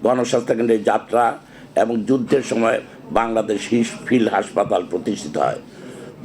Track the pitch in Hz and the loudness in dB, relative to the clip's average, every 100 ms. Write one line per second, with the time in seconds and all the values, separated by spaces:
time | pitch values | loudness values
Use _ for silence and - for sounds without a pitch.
0 | 113 127 120 127 120 117 117 110 101 107 | 0 2 2 0 0 0 2 2 2 0
1 | - 117 117 - - - - - 110 117 | 0 0 2 0 -12 -20 -6 0 0 0
2 | 104 131 117 139 120 120 113 110 - - | 0 0 2 0 2 0 2 0 -4 -16
3 | - 107 117 110 107 104 - 117 117 - | -4 -2 0 0 0 -2 0 0 0 -4
4 | - 127 107 98 101 87 104 95 87 87 | 0 2 4 0 0 0 0 0 0 -4
5 | - 71 76 73 64 - - - - - | -4 -6 -4 -2 -2 -2 -10 -18 -18 -16
6 | - - | -18 -6